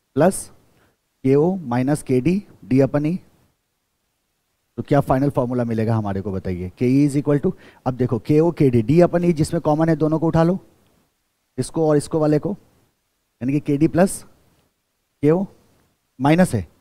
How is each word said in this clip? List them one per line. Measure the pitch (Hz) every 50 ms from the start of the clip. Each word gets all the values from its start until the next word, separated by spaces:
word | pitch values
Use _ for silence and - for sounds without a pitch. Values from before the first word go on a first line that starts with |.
| _ _ -
प्लस | 131 151 185 190 - - - - _ _ _ _ _ _ _ _ _ _ _ _ _ -
के | 131 135
ओ | 143 151 175 185
माइनस | 196 170 123 117 123 127 135 151 147 -
के | - 131 127
डी | 123 160 180 202 - - - _ -
डी | - 123 131
अपन | 139 127 - 147 147
ई। | 151 175 185 - _ _ _ _ _ _ _ _ _ _ _ _ _ _ _ _ _ _ _ _ _ _ _ _ _ _ _ _ _ _ -
तो | 120
क्या | - 147 143
फाइनल | 135 - 143 131 139 143
फॉर्मूला | - - 127 120 127 123 120
मिलेगा | 117 117 107 110 107 117
हमारे | 113 104 101 98 98
को, | 95 104 95
बताइए? | 95 - 95 90 87 90 90 - -
के | 127
ई | 123 131 139 147 147
is | 135
equal | 147 139 143 147 143
to, | - 185 - - - - - _ -
अब | 135 131
देखो, | 120 131 123 - 110
के | - - 151 151
ओ | 160 175
के | 170 - 156 131
डी | 120 120 110
डी | 107 147 170
अपन | 175 165 - 175 175
ई | 175 175
जिसमें | 143 156 - - 170 -
कॉमन | 156 151 151 160 165
है | 165
दोनों | 147 160 151 156 160
को | 160
उठा | 160 156 165 165
लो, | 170 185 185 - _ _ _ _ _ _ _ _ _ _ _ _ _ _ _ _ _ _ -
इसको | 123 - - 165 160 156
और | 151
इसको | 147 143 - - 160
वाले | 156 151 151 147
को, | - 165
यानी | 202 - _ _ _ _ _ _ _ _ _ _ _ _ _ _ _ - 117 127 139
कि | 147
के | - - 147
डी | 139 156 165
प्लस | - 156 185 196 - - - - _ _ _ _ _ _ _ _ _ _ _ _ _ _ _ _ _ _ -
के | 143
ओ | 160 180 196 - - _ _ _ _ _ _ _ _ _ _ _ _ -
माइनस | 127 139 156 170 185 - -
है, | 110 87 - _ _